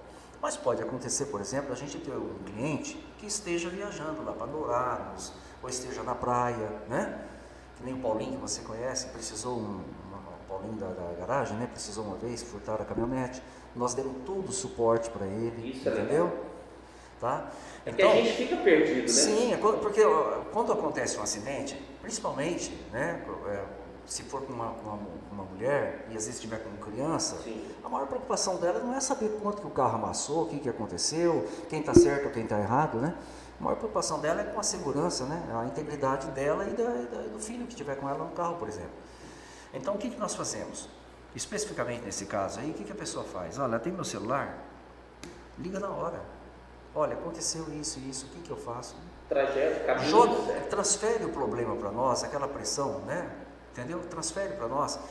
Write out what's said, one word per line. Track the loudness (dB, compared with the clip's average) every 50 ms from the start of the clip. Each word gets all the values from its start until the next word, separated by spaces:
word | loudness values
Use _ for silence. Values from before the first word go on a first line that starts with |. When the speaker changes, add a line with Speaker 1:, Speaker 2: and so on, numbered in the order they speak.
| -16 -16 -18 -18 -18 -18 -10 -6
Speaker 1:
Mas | -4 -4 -4
pode | 0 2 2 2 2
acontecer, | 0 -2 -4 -4 -2 0 0 0 0
por | 0 0 -2
exemplo, | -2 -2 -2 -2 -2 -2 -4
a |
gente | -4 -6 -6 -6
ter | -6 -6 -4 -4
um | -4 -4 -4 -6 -8 -10
cliente | -8 -4 -2 0 0 0 -2 -2 -6 -8 -10 -12 -14 -14
que | -12 -6
esteja | -4 -4 -4 0 0 0 0 0
viajando | -2 -4 -4 -4 -6 -6 -4 -4 -4 -4 -4 -4
lá | -4
pra | -4 -4 -4
Dourados, | -4 -2 -2 0 2 2 4 4 2 0 -2 -4 -6 -8 -8 -10 -10 -10 -12 -14 -16 -14 -10
ou | -6
esteja | -6 -4 -4 -4 -4 -4 -4 -2
na | -2 -2
praia, | 0 2 4 4 4 4 4 2 0 -2 -2 -4 -6 -4
né? | -2 0 0 0 0 -4 -6 -8 -10 -12 -14 -16 -16 -18 -18 -18 -18 -14
Que | -10 -8
nem | -6 -4
o |
Paulinho, | 0 0 2 2 2 0 -2 -4
que | -4
você | -4 -4 -4 -4
conhece, | -4 -6 -6 -4 -2 -2 -2 -2 -4 -4
precisou | -6 -8 -8 -6 -6 -4 -4 -2 -2
um, | -2 -2 -2 -4 -6 -6 -8 -10 -12 -12
uma, | -10 -12 -12 -10 -12 -12 -12
o | -10
Paulinho | -8 -8 -6 -6 -6 -6
da, | -4 -4
da | -4 -4 -4 -6 -6 -4 -4
garagem, | -2 0 2 2 0 0 -2
né? | -2 -4 -4
Precisou | -6 -8 -10 -6 -6 -6 -4
uma | -4 -4
vez, | -4 -4 -4 -4 -6 -6
furtaram | -8 -10 -8 -4 -2 -2 -2 -2
a |
caminhonete. | -2 -2 0 0 0 0 0 -2 -2 -4 -10 -12 -14 -16 -18 -18 -10 -2
Nós | 0 0 0 2
demos | 0 -2 -2 -4 -6 -6
todo | -4 -4 -2 -2
o | -2 -4
suporte | -4 -6 -4 0 4 6 6 6 6 2 -2
pra | -4 -4 -4
ele, | -2 -2 -2 -2 -2 -2 -4 -6 -6
Speaker 2:
Isso | -6 -2 0 2
é |
Speaker 1:
entendeu? | 2 2 2 4 4 4 4
Speaker 2:
legal. | 4 0 -4 -6 -8 -10 -14 -14 -16 -16 -18 -18 -18 -18 -18 -18 -18 -10 -4
Speaker 1:
Tá? | -2 0 0 -2 -4 -6 -10 -12 -12 -14 -14 -10 -8
Speaker 2:
É | -2
que | 6 8
Speaker 1:
Então, | 10 10
Speaker 2:
a | 10
gente | 10 8 6 4
fica | 2 2 2 2
perdido, | 6 8 10 10 10 10 8 4 4
né? | 4
Speaker 1:
sim, | 6 6 8 8 8 6 6 6 6 4
é |
quando, | 6 6 6 6 4
porque, | 2 4 6 8 8
ó, | 10 8 8 6 4 2 0 -2 -2
quando | 0 2 2 4 2
acontece | 2 2 0 0 0 0 0 0
um | -2
acidente, | -2 -2 -2 -2 -4 -4 -4 -4 -4 -6 -6 -8 -10 -12 -14 -12
principalmente, | -8 -6 -4 -2 -2 -2 0 0 0 0 0 -2 -4 -6 -6 -10 -8 -4
né, | -2 0 0 0 -2 -4 -6 -8 -8 -6 -4
é, | -4 -2 -2 -4 -6 -8 -12 -12 -14 -14 -14 -10
se | -8 -8 -8 -6
for | -6 -6 -6
com | -4 -4
uma, | -4 -4 -4 -4
com | -6 -6 -6 -6
uma, | -6
com | -6 -6 -8 -10 -10 -12 -10 -8
uma | -8 -8
mulher | -8 -6 -2 0 2 2 2 2 0 -2 -6 -8 -8
e | -6
às | -4 -4
vezes | -4 -6 -6
tiver | -6 -6 -6
com | -6 -6 -8 -10 -10 -8 -6
criança, | -4 -2 0 0 0 0 0 -2 -2 -4
Speaker 2:
Sim. | -6 -6 -6 -6 -8 -8 -10 -10
Speaker 1:
a | -6
maior | -4 -2 -2 0
preocupação | 0 -2 -2 0 0 0 2 2 2 2
dela | 4 4 4 4 2
não | 0 0 0
é | 0
saber | 2 2 2 2 2 0 0 0
quanto | 0 0 -2 -2
que | -4
o | -2
carro | 2 4 4 4 4
amassou, | 2 0 0 -2 -2 -2 0 2 2 2
o | 2
que | -2 -2
que | -2
aconteceu, | -2 -2 -2 -4 -4 -2 0 0 2 4 4 6 6 6 4 2 0 -4 -6 -6 -4
quem | -2 -2
tá | 0 10 12
certo | 12 12 12 8 4 2
ou | 2
quem | 0 0 0
tá | 2 2 4
errado, | 4 6 6 6 6 4 4
né? | 2 2 2 0 -2 -8 -12 -12 -14 -14 -14 -8
A | -2 0
maior | 0 2
preocupação | 2 0 0 0 0 2 2 0 0
dela | 2 2 2 2
é | 0
com | -2 -2 -2
a | 0
segurança, | 0 -2 0 -2 0 2 2 2 2 0 0 -2
né? | -2 -2 -4 -4 -2 -2
A | -2 -2
integridade | -2 -2 -4 -4 -4 -2 0 2 2 2 2 0 -4
dela | -2 0 2 2 2 2 0
e | 0 0
da, | 2 2
e | 2 0 0 -2
da, | -4 -6 -6 -6 -6
do | -6 -8
filho | -8 -6 -6 -6 -8
que | -8 -8
tiver | -8 -6 -4 -4
com | -2 -2 -2
ela | -2 -2 -4
no | -4
carro, | -4 -2 -2 -2 -2
por | -4 -4
exemplo. | -6 -6 -6 -8 -10 -12 -14 -16 -16 -18 -18 -16 -16 -16 -16 -18 -18 -18 -18 -14 -10 -10
Então, | -4 -2 -2 -2
o |
que | 0 -2 -4
que | -4 -2
nós | -2 -2 -2
fazemos? | -2 -4 -4 -4 -4 -6 -6 -8 -10 -12 -14 -16 -18 -18 -20 -20 -20 -18 -12 -8
Especificamente | -8 -6 -4 -2 -2 -2 -2 -2 -2 -2 -2 -4 -4 -6
nesse | -6 -6 -6 -4
caso | -2 0 0 0 0 -2 -4
aí, | -4 -4
o | -4
que | -6 -6
que | -8
a | -8
pessoa | -6 -6 -6 -4 -6 -6
faz? | -6 -6 -6 -6 -4 -2
"Olha, | 0 2 2 2 2
tem | 2 0 -2
meu | -2 -2
celular? | -4 -4 -2 0 0 0 0 0 -2 -6 -10 -12 -16 -18 -18 -20 -20 -20 -20 -20 -20 -18 -16 -16 -16 -16 -16 -18 -14 -10
Liga | -8 -6 -4 -4 -2
na | -2 -2
hora. | -2 -2 -2 -2 -4 -4 -8 -10 -14 -16 -16 -18 -18 -18 -20 -20 -20 -20 -18 -4 2
Olha, | 2 2 2 2
aconteceu | -2 -4 -4 -4 -2 -2 -2 -2 -2 -4 -4 -4
isso | -4 -4 -4 -4
e | -6 -6
isso, | -6 -6 -6 -8
o | -10
que | -12 -12
que | -10 -8
eu | -8
faço?" | -6 -6 -6 -6 -6 -8 -10 -12 -14 -14 -16 -16 -16 -4 2
Speaker 2:
Trajeto, | 4 4 4 4 4 4 4 4 2 2 2
caminho, | 2 2 4 6 8
Speaker 1:
Joga, | 10 10 10 10 8 4 2
Speaker 2:
certo. | 0 0 -2 -2 0
Speaker 1:
transfere | 0 2 2 2 2 2 4 2 2 2 0
o | -2
problema | -2 0 0 0 0 0 0 0 -2
pra | -2 -2 -2
nós, | 0 2 2 4 4 2 0
aquela | -2 -2 -2 -2
pressão, | -2 -4 -4 -4 -2 0 0 0 0 -2 -4 -4
né? | -4 -4 -2 -4 -4 -8 -10 -12 -14 -16 -18 -18 -14
Entendeu? | -10 -8 -6 -4 -4 -6
Transfere | -6 -6 -6 -6 -4 -2 -2 -2 -2 -2 -2
pra | -4 -2
nós, | 0 2 2 2 0 -2 -4 -8 -10